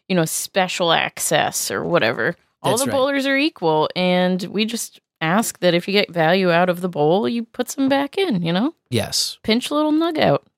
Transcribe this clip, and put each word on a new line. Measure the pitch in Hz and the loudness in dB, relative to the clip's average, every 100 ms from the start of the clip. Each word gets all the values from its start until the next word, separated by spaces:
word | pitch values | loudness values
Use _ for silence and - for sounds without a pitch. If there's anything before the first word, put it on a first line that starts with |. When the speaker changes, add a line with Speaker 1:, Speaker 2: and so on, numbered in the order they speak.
| - | -2
Speaker 1:
you | 185 | 0
know, | 160 | 0
special | - - 196 185 - 175 | -4 -4 -2 -2 0 2
access | 160 139 - - 151 - - - | 2 0 -4 0 0 0 -2 -4
or | 95 160 | -4 0
whatever. | 170 110 - 123 175 _ _ | 2 2 0 -4 -6 _ _
All | 170 | -2
Speaker 2:
That's | 220 | 0
Speaker 1:
the | 262 | 0
Speaker 2:
right. | 269 | 0
Speaker 1:
bowlers | 277 277 269 | 0 0 0
are | 269 | 0
equal, | 311 - 165 156 151 - | 0 0 0 2 0 0
and | 180 180 180 185 | 0 2 2 0
we | 185 202 220 | -4 -4 -2
just | 233 - - _ - | -4 -10 -16 _ -6
ask | 160 190 226 - | -2 0 0 0
that | 180 | 2
if | 170 190 | 2 0
you | |
get | 202 190 | -2 0
value | 170 160 190 185 | 0 2 4 4
out | 170 180 | 2 2
of | 175 | 0
the | 185 | -4
bowl, | 156 151 190 240 | 0 2 2 0
you | 233 | -4
put | 226 - - | -6 -8 -6
some | - 269 | -2 0
back | 277 285 - | 0 -2 -2
in, | 381 190 | -2 0
you | 165 | 0
know? | 180 269 - - | 0 0 -4 -4
Speaker 2:
Yes. | 117 - - - - | -4 -2 -4 -6 -4
Speaker 1:
Pinch | - 226 - | -2 -2 0
a | 294 | -2
little | 302 | 0
nug | 311 330 311 | 0 0 0
out. | - 143 _ | 2 0 _